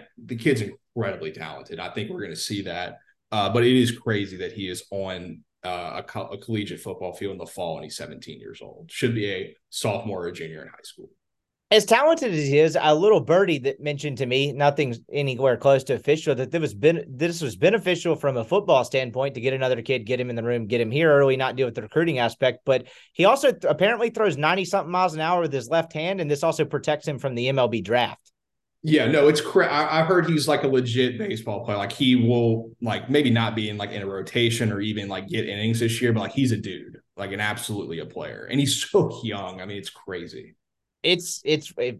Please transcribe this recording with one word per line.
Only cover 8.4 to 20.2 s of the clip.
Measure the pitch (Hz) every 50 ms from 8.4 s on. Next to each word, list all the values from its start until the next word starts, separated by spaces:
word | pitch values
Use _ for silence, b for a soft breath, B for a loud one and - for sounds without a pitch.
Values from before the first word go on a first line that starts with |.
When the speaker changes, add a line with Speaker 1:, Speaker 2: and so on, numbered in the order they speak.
| 55 50 - -
Speaker 1:
old. | - - - - 165 -
Should | - - - 120 117
be | 113 101 101
a | 95 92 98 - - _ _ _
sophomore | - - - 113 101 98 98 107 98 92 87
or | 85
junior | 80 82 82 80 80 80
in | - -
high | - - -
school. | - - - - - _ _ _ _ _ _ _ _ _ _ _ -
Speaker 2:
As | 208 220 208
talented | 190 220 240 285 311 330 320 294 233
as | 175 151 147
he | 139 139 147
is, | 156 160 - 175
a | - 156 151
little | 156 185 214 220 170
birdie | 123 110 160 185 196 175 160 135
that | 120 139 - -
mentioned | 143 147 147 139 143 147 135 113
to | 139
me, | 120 127 135 139 143
nothing's | 120 135 143 147 143 156 147 127 117 117 - -
anywhere | - 143 143 135 127 113 131 131 120
close | 110 - 139 139 131 -
to | - 131
official, | 107 - - 151 160 - 156 139
that | 120 131 117
this | - 170
was | 156 127 101
ben-, | 101 107 156 170 165 - -
this | 131 123 156 175 170 170
was | 165 123 101
beneficial | 92 101 180 220 214 - 180 175 170 - 175 156
from | 147 - 143 131
a | 123 113
football | - 170 202 - 175 156 131 120
standpoint | - - 135 131 123 110 127 135 139 -
to | 127
get | 113 131 131
another | 131 131 127 127 117
kid, | 113 - 131 123 107
get | 104 127 120